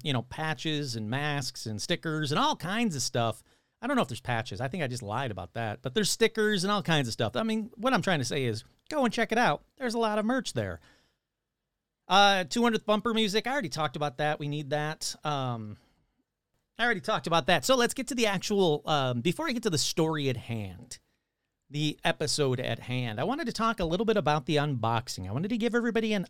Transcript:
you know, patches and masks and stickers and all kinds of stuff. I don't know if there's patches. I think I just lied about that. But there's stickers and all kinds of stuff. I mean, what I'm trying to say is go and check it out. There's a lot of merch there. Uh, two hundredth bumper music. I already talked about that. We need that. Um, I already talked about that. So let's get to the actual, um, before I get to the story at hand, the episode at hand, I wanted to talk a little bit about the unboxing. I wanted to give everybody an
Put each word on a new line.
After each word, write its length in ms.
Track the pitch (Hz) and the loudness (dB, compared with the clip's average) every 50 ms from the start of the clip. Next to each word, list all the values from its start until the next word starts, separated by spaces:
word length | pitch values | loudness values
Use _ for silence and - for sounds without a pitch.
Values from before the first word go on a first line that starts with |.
| - | -2
you 100 | 151 135 | -2 -2
know, 100 | 120 117 | -2 -2
patches 720 | - - - 156 156 156 - - 165 151 147 147 135 113 | -4 -6 -6 -4 -4 -4 -4 -4 -2 -2 -2 -4 -4 -6
and 140 | 113 107 107 | -6 -4 -4
masks 560 | 120 139 147 151 147 143 135 127 - - - | -4 -2 -2 -2 -2 -2 -4 -6 -8 -8 -8
and 160 | 113 107 101 | -8 -6 -6
stickers 500 | - - 180 - - 165 156 156 151 127 | -4 -2 -4 -2 -2 -2 -2 -2 -2 0
and 80 | 139 190 | 0 2
all 160 | 269 311 285 | 2 2 0
kinds 400 | - - 175 202 226 240 220 156 | -2 -4 -4 -2 0 0 0 0
of 60 | 135 | -2
stuff. 420 | - - - 123 117 113 110 - - _ _ _ _ _ _ _ | -2 -2 0 0 0 0 -2 -4 -10 _ _ _ _ _ _ _
I 60 | - 247 | -4 -2
don't 80 | 285 | 0
know 60 | 247 | 0
if 60 | 180 - | 0 0
there's 120 | 120 - | -2 -6
patches. 400 | - - 120 113 117 - 101 95 | -4 -2 -2 -2 -2 -4 -6 -6
I 80 | 123 139 | -4 -4
think 160 | 123 185 151 | -2 -2 -2
I 40 | 123 | -2
just 160 | 123 120 104 | -4 -6 -6
lied 280 | 101 104 123 139 123 | -4 -4 -4 -4 -4
about 220 | 104 90 90 - - | -6 -8 -10 -8 -8
that. 280 | 113 117 107 104 - | -6 -4 -4 -6 -6
But 120 | - 131 127 | -6 -2 0
there's 160 | 220 202 - | 2 2 2
stickers 540 | - - 226 220 - 226 214 214 214 190 165 | 2 2 2 2 2 2 0 2 2 0 0
and 80 | 196 | 0
all 120 | 208 202 160 | 0 0 2
kinds 240 | - 165 151 135 113 | 2 2 2 2 0
of 60 | 107 | 0
stuff. 220 | - 120 104 - | 0 -2 0 0
I 80 | 123 226 | 0 0
mean, 260 | 220 220 220 208 - - | 0 0 -2 -4 -6 -8
what 180 | - 202 262 262 | -4 0 2 2
I'm 80 | 196 | 2
trying 180 | - 196 180 147 | 4 2 2 2
to 60 | 147 | 0
say 180 | 135 175 143 131 | 0 -2 0 0
is 200 | 120 107 110 - - _ _ _ - | 0 -2 -4 -6 -10 _ _ _ -6
go 160 | 311 302 254 | -2 0 0
and 80 | 233 - | 0 2
check 180 | 240 226 - | 0 -2 0
it 60 | 226 233 | 2 4
out. 260 | 240 175 147 - - _ _ - | 4 4 2 0 -4 _ _ -6
There's 160 | 269 240 220 | -6 -4 0
a 60 | 240 | 0
lot 200 | 233 214 208 214 | 0 2 2 0
of 60 | 214 | 0
merch 280 | 220 254 262 - - - | 0 0 0 -2 -2 -2
there. 280 | 120 104 95 85 - - - _ _ _ _ _ _ _ _ _ _ _ _ _ _ _ _ _ _ _ _ _ _ _ - | -2 -2 -2 -4 -8 -12 -18 _ _ _ _ _ _ _ _ _ _ _ _ _ _ _ _ _ _ _ _ _ _ _ 4
Uh, 360 | 180 202 202 202 196 190 185 | 6 8 8 8 6 4 0
two 200 | 135 - 240 233 | -2 0 2 2
hundredth 220 | 240 220 220 - | 4 2 2 2
bumper 280 | - 208 214 - 240 220 | 0 0 2 2 0 0
music. 340 | 220 220 202 185 220 - 240 | 2 0 0 0 -2 -2 -2
I 40 | |
already 180 | 269 294 226 156 | -2 -2 -4 -4
talked 260 | - 160 156 151 - | -2 -2 -2 -2 -2
about 220 | 165 147 143 127 - | -2 -4 -4 -2 -2
that. 220 | 147 151 151 - | -2 -2 -2 -2
We 80 | 151 143 | -4 -4
need 240 | 147 151 143 135 | -4 -6 -4 -2
that. 440 | 147 147 151 151 160 - - - - - - | -2 -2 -2 -4 -6 -6 -6 -8 -8 -6 -4
Um, 540 | 151 147 139 131 127 120 113 107 107 104 - _ _ _ _ _ _ _ _ _ _ _ _ _ _ _ _ _ _ _ - | -4 -2 -2 -2 -2 -4 -6 -8 -10 -12 -16 _ _ _ _ _ _ _ _ _ _ _ _ _ _ _ _ _ _ _ 0
I 60 | 226 | 0
already 180 | 240 226 185 | 2 2 0
talked 260 | 131 - 220 175 - 170 | 0 -2 -2 -2 0 2
about 200 | 160 165 147 - | 2 2 4 4
that. 180 | 180 156 - | 4 4 4
So 100 | - 262 | 4 4
let's 180 | 247 240 226 - | 4 4 2 0
get 140 | - 262 - | -2 -6 -4
to 80 | 277 | -2
the 120 | 240 226 208 | 0 0 2
actual, 540 | 196 180 - - 214 196 190 165 147 147 - | 0 0 -2 0 2 4 4 4 4 2 2
um, 360 | - 156 143 135 127 123 120 | 0 2 2 2 2 0 2
before 260 | 117 170 175 - 320 330 | 2 0 0 0 0 -2
I 40 | |
get 120 | 247 240 - | -2 0 0
to 60 | 220 | 0
the 80 | 165 135 | 0 0
story 520 | - - - - 160 160 160 151 143 135 | 0 0 0 2 2 2 0 0 0 -2
at 80 | 123 - | -2 -2
hand, 600 | - - 117 110 104 95 90 90 - - - - _ _ _ _ _ _ _ _ _ _ _ _ _ _ | -4 -6 -6 -6 -6 -8 -10 -14 -16 -18 -18 -20 _ _ _ _ _ _ _ _ _ _ _ _ _ _
the 300 | 131 147 151 151 - - - | -4 -2 0 0 0 0 0
episode 540 | - - - 156 - - - 143 131 127 120 | 0 0 0 -2 -2 0 2 2 2 2 0
at 200 | 123 - 117 117 | 0 -2 -4 -4
hand, 400 | - - 123 127 123 117 107 110 | -4 -6 -4 -4 -4 -4 -4 -2
I 60 | 143 | -2
wanted 220 | 190 254 302 339 233 | -2 -2 -2 -4 -4
to 40 | |
talk 280 | 220 - 226 226 226 - | -2 0 0 0 0 0
a 60 | 180 | 0
little 200 | 160 165 185 233 | 0 0 0 2
bit 100 | 208 220 | 2 2
about 300 | 202 143 151 151 156 131 | 2 4 4 2 2 2
the 100 | - 156 | 2 2
unboxing. 720 | 147 143 151 139 123 - 113 117 113 - - - - 92 92 | 2 2 2 0 0 0 2 2 0 0 -2 -6 -8 -6 -4
I 60 | 104 | -4
wanted 160 | 131 175 208 | -4 -2 -2
to 80 | 247 220 | -2 0
give 180 | 220 233 202 | 0 0 2
everybody 380 | 240 226 240 208 226 220 220 214 | 2 2 2 0 0 0 0 0
an 140 | 202 175 | 0 -2